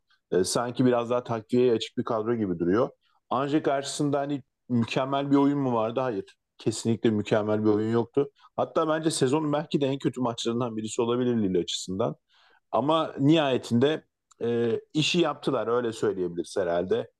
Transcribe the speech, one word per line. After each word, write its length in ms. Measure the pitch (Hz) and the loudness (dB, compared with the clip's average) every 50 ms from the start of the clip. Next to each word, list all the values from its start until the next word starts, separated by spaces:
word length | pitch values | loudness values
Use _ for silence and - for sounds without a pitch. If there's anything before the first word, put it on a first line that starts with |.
| _ _ _ _ _ _ | _ _ _ _ _ _
E, 120 | - 87 92 | 2 2 2
sanki 420 | - - 139 120 123 120 - 131 | 2 0 -2 -2 -2 0 4 4
biraz 240 | 127 123 120 120 117 | 4 6 4 2 0
daha 140 | 123 123 120 | -2 -2 -2
takviyeye 500 | - 117 113 104 _ - 123 123 127 117 | -2 -6 -6 -6 _ 2 4 4 4 4
açık 240 | 110 - - _ - | 2 0 -4 _ -6
bir 60 | 113 | -4
kadro 320 | - 123 110 107 113 120 | -2 -2 -2 0 -2 0
gibi 240 | 117 107 95 90 82 | 0 0 -2 -2 0
duruyor. 300 | 85 85 92 110 131 165 - _ _ _ _ _ _ _ | 0 2 2 2 2 0 -2 _ _ _ _ _ _ _
Angers 340 | - 120 139 143 139 156 151 | -4 -2 -2 0 -2 0 0
karşısında 560 | 156 139 139 135 135 - - 151 147 139 143 | 0 -2 -2 -4 -6 -4 -2 -2 0 0 0
hani 240 | 139 139 147 139 - _ _ _ _ _ | -2 -2 -4 -6 -8 _ _ _ _ _
mükemmel 640 | 127 117 117 - - 147 135 135 139 139 143 143 | 0 0 0 0 0 -2 -2 0 -2 -2 0 2
bir 40 | 139 | 4
oyun 240 | 143 139 139 143 143 | 4 4 4 2 2
mu 140 | 139 131 123 | 0 0 0
vardı? 260 | 113 110 110 117 127 | 0 0 0 -2 -2
Hayır. 380 | 131 127 113 95 95 - - _ _ _ _ _ | -2 -2 -2 -4 -6 -10 -16 _ _ _ _ _
Kesinlikle 520 | - 120 110 - - 113 113 101 - 120 | -4 -4 -4 -2 -2 -2 -2 2 2 2
mükemmel 540 | 107 104 104 - - 110 107 107 107 104 107 | 2 2 0 0 0 0 2 0 0 2 2
bir 40 | 107 | 2
oyun 220 | 107 104 110 110 113 | 2 2 2 0 0
yoktu. 360 | 117 113 110 _ - 139 139 _ _ _ - _ | 0 -2 0 _ -2 -2 -2 _ _ _ -12 _
Hatta 320 | - 120 151 - 175 165 156 | -6 -6 -2 -2 -2 0 0
bence 240 | 156 160 156 165 | 0 0 0 -2
sezonun 420 | 151 - - 131 127 160 156 147 147 | 0 0 0 2 2 0 0 0 -2
belki 280 | 147 165 - - 165 | -2 -4 -2 -2 -2
de 40 | 139 131 | 0 0
en 120 | 135 139 | -2 -2
kötü 220 | - 147 127 127 | -4 -4 -4 -2
maçlarından 560 | 127 120 117 - - 117 117 117 127 120 110 110 | -4 -4 -4 -4 -4 -4 -2 -2 -4 -4 -4 -6
birisi 240 | 107 107 - - | -8 -8 -4 -2
olabilir 340 | 120 113 120 123 127 123 123 117 | -2 0 0 0 0 0 0 0
Lille 220 | 107 95 92 90 | 0 0 0 0
açısından. 560 | 85 - - - - - 92 95 113 139 156 - _ _ _ _ _ _ _ _ _ _ | -2 -2 -6 -10 -8 -8 -4 -4 -4 -4 -4 -8 _ _ _ _ _ _ _ _ _ _
Ama 420 | - 110 120 143 156 165 160 - - - | -2 -2 0 2 2 0 0 -2 -4 0
nihayetinde, 840 | 143 139 160 165 151 139 127 117 - - 117 117 123 143 156 156 - _ _ _ _ _ _ _ | 4 4 4 4 4 2 0 -2 -2 0 0 2 2 2 2 0 -6 _ _ _ _ _ _ _
e, 380 | - 117 120 117 120 117 113 104 - _ _ | -4 -2 -2 0 0 0 -2 -2 -6 _ _
işi 260 | 151 151 - - 180 | -2 -2 0 2 2
yaptılar, 480 | 165 156 147 135 - - 139 120 107 110 | 0 0 -2 -4 -4 -2 -2 0 0 0
öyle 260 | 117 123 123 113 110 | 0 0 0 -2 -4
söyleyebiliriz 640 | - - 110 98 95 90 87 85 87 82 - - 104 | -2 -2 -2 0 0 -4 -4 -4 -6 -8 -6 -4 -4
herhalde. 540 | 95 85 85 87 90 95 104 117 127 - _ _ | -2 0 0 -2 0 0 -2 -2 -2 -6 _ _